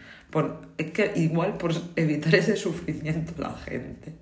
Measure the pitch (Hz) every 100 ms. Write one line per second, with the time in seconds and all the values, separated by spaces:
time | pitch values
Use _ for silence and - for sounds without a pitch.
0 | - - - 156 165 - - - 156 -
1 | 202 170 160 165 190 - 165 170 - -
2 | 156 147 165 214 214 202 180 160 - -
3 | 156 160 160 - - - - 127 - -
4 | - -